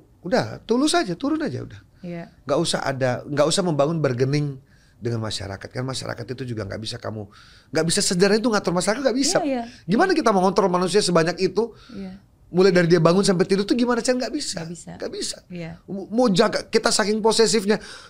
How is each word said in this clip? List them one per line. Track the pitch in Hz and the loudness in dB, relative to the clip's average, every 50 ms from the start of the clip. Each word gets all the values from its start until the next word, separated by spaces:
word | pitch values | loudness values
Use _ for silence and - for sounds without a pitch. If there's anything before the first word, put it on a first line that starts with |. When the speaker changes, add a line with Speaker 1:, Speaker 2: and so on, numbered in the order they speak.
| - _ _ _ | -14 _ _ _
Speaker 1:
udah | - 175 254 208 127 110 120 - | -6 -2 0 0 0 -2 -6 -8
tulus | - - 226 254 294 302 | -4 -2 0 2 2 2
aja, | - 349 320 185 170 | 2 0 0 -2 -4
turun | - 269 285 320 311 | -4 -2 -2 -2 -2
aja | 302 202 123 120 | -4 -4 -6 -8
udah. | 120 113 - - - _ _ _ | -10 -12 -14 -18 -20 _ _ _
Speaker 2:
Iya. | - 175 170 170 170 - - _ - | -14 -12 -12 -12 -14 -16 -20 _ -6
Speaker 1:
Nggak | 127 139 156 | -2 -2 0
usah | 165 - - 151 | 0 -2 -2 -4
ada, | - 135 139 123 131 127 123 - - | -4 -4 -4 -2 -2 -2 -2 -4 -6
nggak | 110 143 135 147 | -4 0 2 2
usah | 165 160 - | 2 2 0
membangun | 180 175 156 139 139 156 170 160 | 0 0 2 0 0 0 0 0
bergening | 143 131 123 120 131 131 143 147 147 143 135 135 - _ _ _ _ _ _ | 0 0 0 0 0 0 0 0 0 -2 -6 -10 -16 _ _ _ _ _ _
dengan | - 107 117 117 113 | -8 -6 -4 -4 -4
masyarakat. | 110 107 - - 101 98 95 95 - | -4 -6 -6 -8 -8 -8 -10 -10 -12
Kan | - - 127 | -12 -8 -8
masyarakat | 127 131 123 117 110 113 113 110 117 - | -6 -6 -6 -8 -6 -8 -8 -8 -8 -10
itu | 127 131 131 | -10 -10 -8
juga | 123 117 107 101 | -8 -8 -8 -8
nggak | 98 104 104 | -8 -8 -8
bisa | 110 110 120 | -8 -10 -10
kamu, | 113 - 107 107 107 101 - - - - - - - _ - | -10 -10 -10 -10 -10 -12 -14 -16 -20 -20 -20 -20 -20 _ -4
nggak | - 160 | -2 -2
bisa | 160 165 - 202 | 0 0 0 0
sederhana | 190 - 196 170 202 190 208 | 0 0 2 4 4 4 4
itu | 220 214 | 4 2
ngatur | 247 208 196 196 190 | 2 0 0 0 0
masyarakat, | 170 180 175 202 220 269 | 0 0 0 0 0 0
nggak | 269 247 220 | 0 0 0
bisa. | 269 262 302 381 640 | 0 0 2 2 0
Speaker 2:
Iya, | 339 285 262 240 233 | 0 0 -4 -4 -6
iya. | 240 - - - | -10 -14 -12 -4
Speaker 1:
Gimana | - 190 254 370 381 | 0 2 2 4 2
kita | 339 311 226 226 | 2 2 2 2
mau | 208 190 | 4 4
ngontrol | 180 196 175 - 190 185 | 4 2 2 2 2 2
manusia | 175 180 185 175 175 208 | 2 0 0 2 2 2
sebanyak | - 180 175 165 165 175 175 175 | 2 4 4 2 2 2 0 0
itu? | 190 180 - 202 233 226 - - - - | -2 -2 0 0 -2 -2 -4 -14 -20 -18
Speaker 2:
Iya. | 226 196 196 185 190 - _ _ _ _ - | -14 -14 -14 -14 -14 -18 _ _ _ _ -14
Speaker 1:
Mulai | - 165 175 190 196 | -4 2 4 4 6
dari | 175 180 175 165 | 6 4 4 4
dia | 180 170 | 4 6
bangun | 156 165 175 196 | 6 6 4 4
sampai | 196 196 185 170 | 4 2 2 2
tidur | 185 - 196 180 196 | 2 0 0 0 0
tuh | 196 302 | 0 0
gimana, | 240 247 240 240 233 | 0 2 0 0 0
Chan? | - 254 254 | 0 0 -2
Nggak | 254 240 226 | -2 -2 -4
bisa. | 262 294 - - - 175 | -6 -6 -6 -6 -8 -8
Speaker 2:
Nggak | 165 165 | -8 -10
bisa. | 175 - - 170 170 | -12 -14 -16 -16 -14
Speaker 1:
Nggak | - - - | -12 -12 -10
bisa. | 381 415 330 - - - _ - | -10 -8 -8 -10 -10 -12 _ -16
Speaker 2:
Iya. | 180 175 165 165 170 - _ | -14 -12 -12 -12 -14 -16 _
Speaker 1:
Mau, | - 190 196 175 | -12 -10 -10 -8
mau | - 208 240 254 226 | -4 0 2 4 4
jaga, | 180 170 220 190 175 - | 6 4 4 4 2 -2
kita | - - - 220 220 233 | -4 0 0 2 2 2
saking | - - 208 196 214 220 | 2 2 2 2 0 2
posesifnya, | 202 226 208 226 226 185 190 226 190 202 214 - - - - - - | 2 2 4 4 4 4 4 2 2 2 0 0 -2 -8 -18 -20 -20